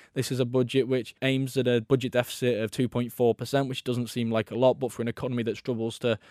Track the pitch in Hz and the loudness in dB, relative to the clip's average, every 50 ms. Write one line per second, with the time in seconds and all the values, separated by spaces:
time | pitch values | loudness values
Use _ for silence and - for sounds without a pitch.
0 | - - - 135 127 - 135 123 131 120 123 127 127 113 - 131 123 123 131 127 | -20 -12 -6 -4 -4 -2 0 -2 -2 0 2 0 0 2 2 0 2 2 0 -2
1 | 110 - - - 131 131 135 135 135 131 - 135 123 123 123 120 113 - 139 131 | -2 -6 -10 -4 -2 0 0 0 -2 -2 0 0 2 2 2 2 2 2 2 2
2 | 127 123 - 123 120 - - - 131 123 120 107 113 110 - - 127 113 - 123 | 2 0 0 0 0 0 -2 -2 0 0 0 2 -2 -4 -2 -2 -2 0 0 -2
3 | 123 117 - - 123 117 110 - 123 - - 139 139 127 127 - - 127 123 120 | -4 -4 -2 2 2 2 2 2 -2 -2 0 0 0 0 -4 -6 -4 -2 -2 -2
4 | 120 113 - 123 117 113 113 110 107 - - 117 131 127 117 - 127 117 - - | -2 -4 -2 -2 -2 0 0 0 0 0 0 4 4 4 4 4 0 -6 -4 -4
5 | 117 117 117 - - 127 127 120 113 113 104 - - - 123 110 113 113 - - | -4 -4 -4 -4 -6 -4 -2 -2 -2 -2 -2 -4 -2 -4 -4 -2 -2 -4 -4 -2
6 | - 120 113 - _ - | 0 0 0 0 _ -16